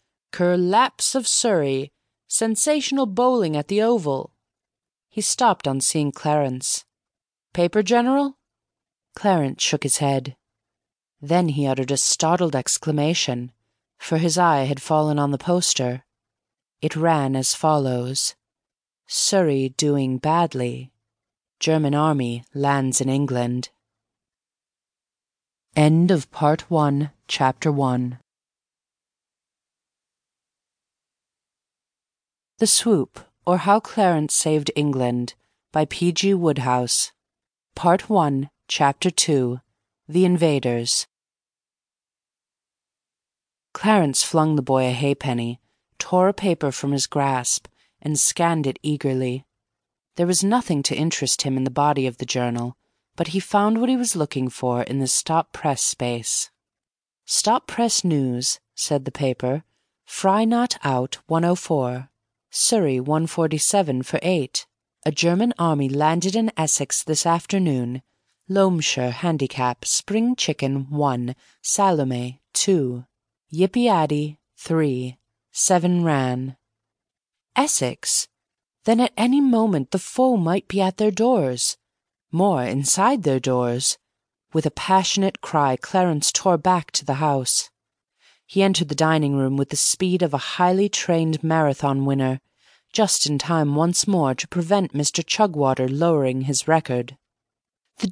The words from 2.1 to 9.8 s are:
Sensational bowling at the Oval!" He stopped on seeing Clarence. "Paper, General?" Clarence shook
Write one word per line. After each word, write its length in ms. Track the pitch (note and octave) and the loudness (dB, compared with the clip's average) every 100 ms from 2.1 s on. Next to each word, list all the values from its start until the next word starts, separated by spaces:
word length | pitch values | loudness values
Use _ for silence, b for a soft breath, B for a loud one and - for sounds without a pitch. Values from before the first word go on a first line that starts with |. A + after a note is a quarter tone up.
| _ - | _ -8
Sensational 800 | - A3+ A3 - D4+ - C4+ B3 | -2 -2 0 0 0 0 -2 -2
bowling 500 | F#3+ B3 B3 F3 D3+ | 0 2 2 0 -2
at 120 | C#3+ | -2
the 140 | G3+ | 0
Oval!" 520 | A3+ A#3+ D3+ C3+ - _ _ _ _ _ _ _ _ | 2 0 -2 -4 -6 _ _ _ _ _ _ _ _
He 100 | - | -6
stopped 460 | G3+ - A#3+ F#3+ C#3+ | -4 2 2 2 -2
on 140 | C3+ | -2
seeing 300 | - D#3+ D3 | -2 -2 -2
Clarence. 720 | - D#3 D3+ C#3 B2+ - - - _ _ _ _ _ _ | -2 0 0 0 -4 -6 -8 -10 _ _ _ _ _ _
"Paper, 300 | - F3 G#3 | -2 0 2
General?" 560 | G3 A#3+ A#3+ C4+ C#4+ - _ _ _ _ _ _ _ - | 2 2 2 2 0 -6 _ _ _ _ _ _ _ -2
Clarence 480 | G#3 F3+ C#3 C#3 | 2 2 0 -2
shook 200 | - D3+ | -2 -2